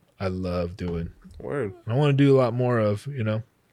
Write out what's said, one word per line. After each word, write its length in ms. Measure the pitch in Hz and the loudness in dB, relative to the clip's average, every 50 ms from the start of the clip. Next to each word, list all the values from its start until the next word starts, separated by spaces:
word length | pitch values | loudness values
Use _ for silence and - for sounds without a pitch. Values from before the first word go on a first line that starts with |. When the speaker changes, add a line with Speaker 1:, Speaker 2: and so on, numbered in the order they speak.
| _ _ _ - | _ _ _ -6
Speaker 1:
I 80 | 98 | -6
love 480 | 92 92 92 92 90 90 90 87 85 92 | -4 -4 -4 -4 -4 -2 -2 -4 -4 -6
doing. 360 | - 90 87 85 85 85 87 - _ - - - - | -6 -6 -4 -4 -4 -6 -8 -10 _ -20 -20 -20 -14
Speaker 2:
Word. 340 | - 123 139 147 117 98 - - - | -10 -6 -4 -4 -4 -6 -8 -10 -8
Speaker 1:
I 80 | 110 113 | -4 0
wanna 180 | 139 151 143 139 | 2 2 2 4
do 220 | 135 143 139 135 | 4 6 6 6
a 20 | |
lot 160 | 131 127 117 113 | 6 4 2 0
more 240 | 123 127 123 123 | 0 0 0 2
of, 300 | 113 107 104 104 104 - | 2 2 0 0 -2 -6
you 160 | 139 143 131 110 | -10 -6 -4 -2
know? 180 | 107 107 110 - _ _ _ _ _ | -2 -2 -4 -6 _ _ _ _ _